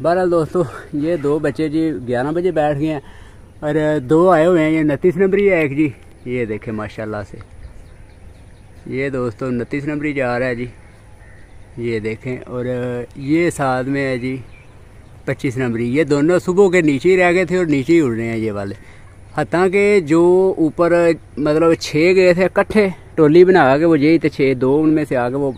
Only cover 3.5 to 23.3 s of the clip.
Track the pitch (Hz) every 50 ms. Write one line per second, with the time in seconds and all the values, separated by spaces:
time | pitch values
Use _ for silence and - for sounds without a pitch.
3.5 | - - 156 151 151 156 151 151 151 151 127 123 156 160 175 185 175 156 160 180
4.5 | 185 165 156 156 160 160 156 151 143 131 - 185 143 175 196 190 190 196 202 196
5.5 | 185 165 156 135 139 143 156 139 - - - - - - - 127 123 127 120 104
6.5 | 107 104 - 117 110 107 107 101 - - 110 107 107 104 101 - - - - -
7.5 | - - - - - - - - - - - - - - - - - - - -
8.5 | - - - - - - - - 123 131 139 139 131 131 123 120 113 - 135 127
9.5 | 123 120 113 - - 143 139 151 151 147 147 151 139 139 131 120 123 120 131 127
10.5 | 123 117 123 120 110 - - - - - - - - - - - - - - -
11.5 | - - - - - 123 117 120 113 110 104 110 113 107 - 131 127 - - -
12.5 | 120 123 120 123 127 123 123 123 120 123 120 - - 143 139 135 151 165 175 165
13.5 | - - 143 131 127 127 127 135 139 139 139 135 131 123 120 127 131 131 113 -
14.5 | - - - - - - - - - - - - - - - - 135 - - 143
15.5 | 110 127 131 120 113 113 120 120 123 147 160 135 147 143 143 165 180 165 - 185
16.5 | 180 185 202 185 170 185 165 147 139 127 - 175 190 185 180 175 170 185 185 170
17.5 | 180 185 180 160 147 139 123 156 170 170 151 123 113 110 113 117 113 113 110 110
18.5 | 101 101 101 98 101 - - - - - - - - - - - - 156 151 -
19.5 | - 170 185 190 180 202 202 208 208 202 160 139 160 170 170 180 180 185 190 190
20.5 | 180 - 165 151 - - 170 170 175 170 170 170 165 - - - - - 147 151
21.5 | 151 160 165 165 165 - - - - 151 160 180 185 190 185 180 175 175 190 175
22.5 | - 202 202 - - 214 202 190 175 - - - - - 160 147